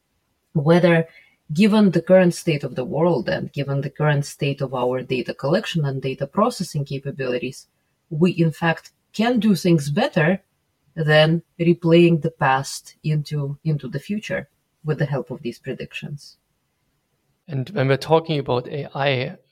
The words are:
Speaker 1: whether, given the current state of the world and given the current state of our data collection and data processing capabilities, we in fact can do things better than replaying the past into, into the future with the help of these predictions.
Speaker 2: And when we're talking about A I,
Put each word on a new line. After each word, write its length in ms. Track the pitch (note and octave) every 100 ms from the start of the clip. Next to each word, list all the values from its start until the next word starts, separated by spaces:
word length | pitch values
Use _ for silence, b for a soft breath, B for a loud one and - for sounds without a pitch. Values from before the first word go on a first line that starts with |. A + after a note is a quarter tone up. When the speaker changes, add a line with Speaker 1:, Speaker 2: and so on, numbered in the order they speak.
| _ _ _ _ _
Speaker 1:
whether, 540 | D#3 C#3+ E3+ F3 E3 E3 B B B -
given 400 | D#3 G#3+ G#3+ G3
the 100 | E3
current 320 | - F#3 F3
state 300 | - E3+ D3
of 120 | C#3 C3
the 100 | B2
world 420 | C#3 F3 C#3 B2
and 220 | C#3+ C#3
given 300 | C#3+ C3+ C#3
the 80 | C#3+
current 360 | - D3+ C#3+ C#3+
state 360 | - C#3 C3+
of 120 | C3+
our 280 | B2+ B2 B2+
data 320 | B2 C3 A2+
collection 520 | - C3+ F#3+ - E3 C#3
and 160 | C3+
data 240 | C3 C3 C#3+
processing 600 | G3+ A#3+ - F3 D3 C#3
capabilities, 840 | C#3 C#3+ C3+ C3 B2 B2+ - - _ _ _ -
we 220 | D3+ F3+
in 200 | - E3
fact 400 | - E3 E3 - _ _
can 280 | - A#3 B3
do 160 | G#3+ F#3
things 340 | F3+ E3 C#3
better 520 | D3 C4+ E3+ D#3 F#3+ _ _ _ _ _ E3
than 460 | D3+ D3+ D#3+ E3 - -
replaying 640 | E3+ E3 E3 E3+ E3+ E3
the 100 | D3+
past 640 | - C#3+ C3 C#3 - - _
into, 540 | D3+ D3+ - D3 C#3 C#3+
into 240 | D#3 C#3+ B2
the 120 | C#3+
future 480 | - G#3+ - C#3+ - _ _ _ D3+
with 140 | D3+
the 60 | C#3+
help 260 | C#3+ -
of 100 | A#2+
these 180 | A#2+ -
predictions. 800 | C3 - - - D3 D3 - _ _ _ _ _ _ _ _ _ _ _ -
Speaker 2:
And 220 | C#3 B2
when 160 | G3+ C3+
we're 100 | C3+
talking 420 | - D#3+ D#3+ D3
about 280 | C3 B2 B2+
A 200 | D3 C3+ C#3+
I, 420 | C#3 B2+ C3 - _